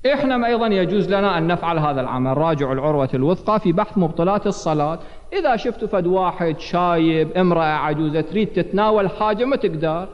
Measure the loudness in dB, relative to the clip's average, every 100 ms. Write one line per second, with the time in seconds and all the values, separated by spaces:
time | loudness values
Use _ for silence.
0 | 0 0 0 0 0 0 2 2 2 0
1 | 0 2 2 0 0 0 0 0 0 0
2 | -2 -2 0 2 2 0 0 0 0 0
3 | 0 0 0 0 0 0 2 0 0 0
4 | 0 0 0 0 -2 -4 -2 0 -2 -4
5 | -12 -18 -8 -2 0 0 -2 -4 -2 -2
6 | 0 2 0 0 -2 -2 -4 0 2 2
7 | 2 2 0 2 2 4 2 0 -2 0
8 | 0 -2 -2 -2 -2 -2 -2 0 2 2
9 | 0 0 -2 0 0 0 -2 -2 -2 -4
10 | -6